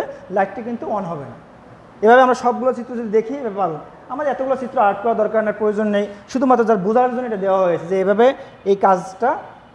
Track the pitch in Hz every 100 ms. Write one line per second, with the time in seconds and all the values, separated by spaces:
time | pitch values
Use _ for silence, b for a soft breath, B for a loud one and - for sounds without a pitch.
0 | - B B 190 196 - 226 233 320 214
1 | 185 165 131 117 - - - - - -
2 | 208 247 254 240 240 220 254 240 233 240
3 | 233 214 220 277 247 196 185 151 - -
4 | - 262 302 247 262 269 247 254 208 196
5 | 233 220 214 220 214 208 214 208 214 202
6 | 202 B B 262 262 247 220 220 180 226
7 | 254 240 247 214 190 190 185 165 165 190
8 | 190 202 240 277 B B 190 196 196 185
9 | 175 - 233 311 - - -